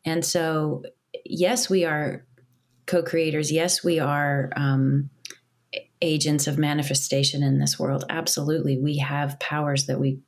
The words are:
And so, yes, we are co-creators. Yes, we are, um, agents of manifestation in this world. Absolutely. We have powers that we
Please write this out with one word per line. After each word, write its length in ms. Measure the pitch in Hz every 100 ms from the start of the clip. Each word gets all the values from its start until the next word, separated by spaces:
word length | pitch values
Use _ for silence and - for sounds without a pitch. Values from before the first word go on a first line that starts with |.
| 165
And 180 | 165
so, 600 | 160 175 160 156 151 143 - _ _ - -
yes, 440 | 160 180 240 -
we 140 | 190
are 420 | 165 151 147 - _ _ _ _ _ _ -
co-creators. 680 | 175 170 165 160 151 147
Yes, 320 | 156 165 -
we 160 | 170 160
are, 520 | 139 143 143 139 135 -
um, 540 | 139 135 135 139 139 _ - - _ _ _ - - _
agents 460 | 170 156 151 147 151
of 100 | 143
manifestation 880 | 147 147 143 143 - 139 139 143
in 160 | 139 139
this 200 | 143 -
world. 260 | 139 139 -
Absolutely. 680 | 160 160 - 143 156 143 131
We 200 | 147 147
have 400 | 135 143 143 139
powers 480 | - 151 147 139 139
that 120 | 135
we 200 | 139 131